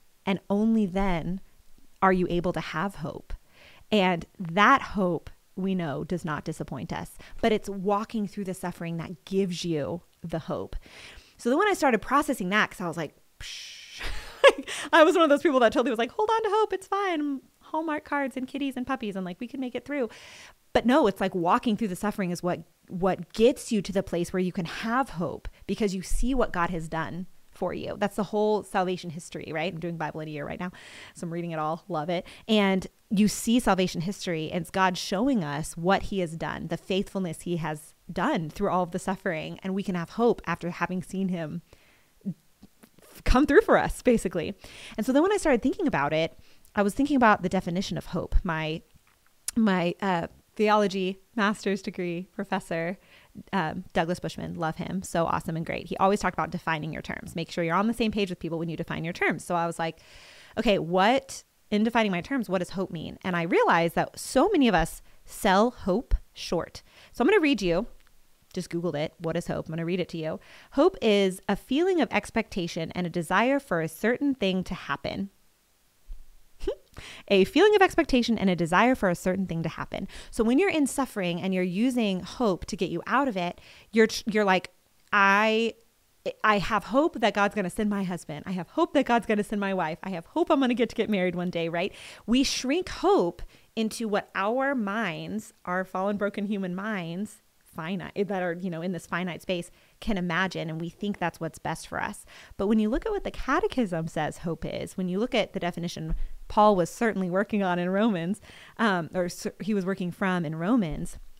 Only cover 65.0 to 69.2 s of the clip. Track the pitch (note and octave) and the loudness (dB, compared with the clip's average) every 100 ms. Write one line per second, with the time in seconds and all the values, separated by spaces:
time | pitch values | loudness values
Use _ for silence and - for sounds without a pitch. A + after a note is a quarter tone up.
65 | - - - - G#3 F#3+ A#3 - - F#3 | -18 -20 -18 -2 4 6 4 2 0 0
66 | - - - - - F3 - - - - | 2 0 0 -14 -4 -4 -4 -12 -20 -20
67 | - - B3+ G#4+ D#4 A3+ F#3 E3 A#3 - | -14 2 4 6 6 4 2 0 -2 -10
68 | - - - _ _ - F3 E3+ E3+ D3 | -20 -20 -20 _ _ -10 -6 -4 -4 -2
69 | D#3+ - | -4 -4